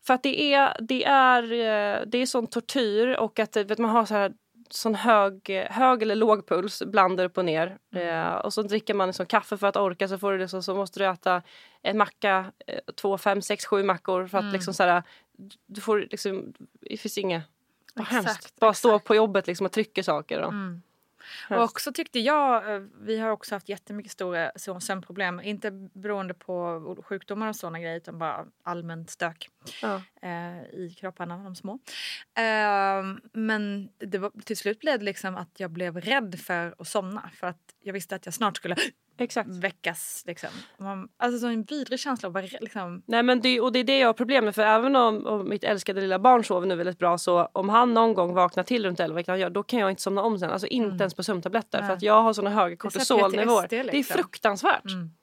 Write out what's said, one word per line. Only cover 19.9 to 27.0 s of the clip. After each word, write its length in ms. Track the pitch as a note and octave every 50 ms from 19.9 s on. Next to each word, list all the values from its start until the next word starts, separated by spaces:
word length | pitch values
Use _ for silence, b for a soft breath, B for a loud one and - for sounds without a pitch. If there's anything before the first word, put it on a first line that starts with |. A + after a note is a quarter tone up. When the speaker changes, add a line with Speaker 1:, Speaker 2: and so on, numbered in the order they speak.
| _ -
Speaker 1:
saker. 380 | F#3 - D#3 C#3+ D3+ - D#3 D3+
Och 120 | - E3+
Speaker 2:
Mm. 300 | G#3 G#3 G3 F#3 F3 E3+ F3 _ _ _ _ _ _ B B B B B B B
Speaker 1:
Hemskt. 100 | G#3 A#3
Speaker 2:
Och 60 | A#3
också 280 | A3+ - - - D4
tyckte 260 | B3+ - D#4+ - - B3
jag, 560 | A3 C4 D4+ D4+ C#4+ C4 B3 A3+ F#3+ G#3+ G#3
eh, 80 | G3+ G3 G3 _ -
vi 180 | G#3 G#3 A3 A3
har 120 | A3 A3
också 240 | G#3+ G#3 - - G#3+
haft 140 | G3 _ -
jättemycket 440 | G3+ F3+ _ - G#3 G#3 F#3+ G#3
stora 400 | - - F#3+ F3+ F3 E3+ E3 D3 -
så-, 240 | F#3 - - F#3 F3+
sömnproblem. 600 | - - G3 F#3+ F3 _ F3 G3 G3 F3+ F3+ F3+
Inte 300 | F3+ G3+ G#3 G3 - G#3+
beroende 640 | G3 G3 F#3+ F#3 _ G3 F#3 G#3 G#3 G3 F#3+ F3+ F#3
på 200 | _ - - F#3 F3 F3 E3+ E3+ E3 D#3
o-, 160 | - F#3 -